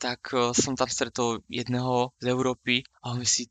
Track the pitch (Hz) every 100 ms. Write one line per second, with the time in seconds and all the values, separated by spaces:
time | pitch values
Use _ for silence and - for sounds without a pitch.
0 | 127 123 - 131 120 123 143 127 127 -
1 | 120 - 120 110 - - 120 123 127 123
2 | 127 - 123 127 127 123 - 123 - _
3 | 123 120 120 - 120